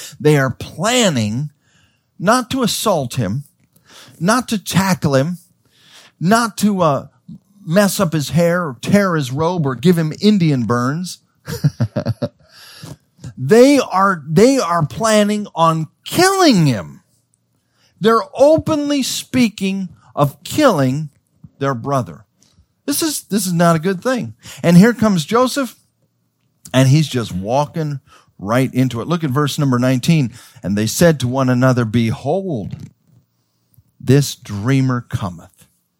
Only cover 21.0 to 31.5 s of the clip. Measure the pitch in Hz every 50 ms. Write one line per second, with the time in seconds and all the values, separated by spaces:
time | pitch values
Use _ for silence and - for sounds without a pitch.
21 | 160 143 _ _ _ _ _ _ _ - _ - 139 139 135 117 113 135 143 135
22 | 110 82 76 - - _ _ _ _ _ _ _ _ _ _ _ - - 294 -
23 | 339 320 285 - - - 185 214 180 185 175 165 175 170 165 160 156 190 196 175
24 | - 247 262 247 - 110 - _ - - - - - 165 175 175 202 240 233 -
25 | 220 220 196 175 147 - 208 240 254 247 - 285 269 233 - _ _ _ _ _
26 | _ _ _ _ _ _ _ _ _ _ _ _ - - - 127 131 131 135 156
27 | 156 - - 123 110 87 90 90 95 104 123 139 147 - - 170 156 147 143 135
28 | _ _ _ _ _ _ _ - 92 98 113 127 135 - - 127 131 127 - 117
29 | 101 123 165 175 165 143 123 147 151 139 - - 147 139 123 120 123 127 131 127
30 | - - 170 160 131 110 - - - - _ - - 90 101 101 110 110 - -
31 | 175 170 160 139 131 120 123 135 135 127